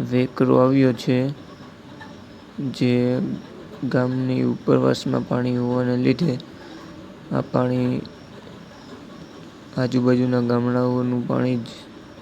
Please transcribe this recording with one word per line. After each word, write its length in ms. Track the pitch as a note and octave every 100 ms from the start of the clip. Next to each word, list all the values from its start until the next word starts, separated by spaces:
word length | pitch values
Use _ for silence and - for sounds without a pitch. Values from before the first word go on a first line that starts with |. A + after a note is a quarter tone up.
| B2
વેકરો 440 | B2 C3 - B2+ B2+
આવ્યો 360 | B2+ C3+ C3
છે, 240 | A#2+ - B2+ C3+ C#3+ - - - - - - - - - - - - C#3
જે 200 | A#2+ B2 B2 B2 B2+ - - - - - - C3
ગામની 500 | C3 B2+ B2+ B2+ B2+ B2+
ઉપરવાસમાં 840 | A#2 - C3 C3 B2+ C#3 B2+ A#2+
પાણી 280 | B2 B2 B2
હોવાને 400 | B2 B2 B2 B2
લીધે 360 | B2+ C3 E3+ C3 - - - - - - - - -
આ 140 | C3 B2+
પાણી 500 | - B2+ B2+ B2 B2+ - - - - - - - - - - - - - - - - - -
આજુબાજુના 680 | B2+ B2+ B2 B2+ B2+ B2 A#2+
ગામડાઓનું 800 | A#2+ A#2+ B2 B2 B2 B2 B2 A#2+
પાણી 300 | B2+ B2+ B2
જ 100 | A2+ - - - - -